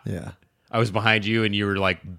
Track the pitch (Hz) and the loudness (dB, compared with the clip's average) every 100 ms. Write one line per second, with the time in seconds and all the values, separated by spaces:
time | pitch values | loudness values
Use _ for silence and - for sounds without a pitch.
0 | - 90 - - _ _ _ 113 110 104 | -6 -8 -10 -16 _ _ _ -2 0 2
1 | 110 110 101 113 110 101 101 98 95 92 | 2 2 2 0 0 0 0 2 0 0
2 | - | -6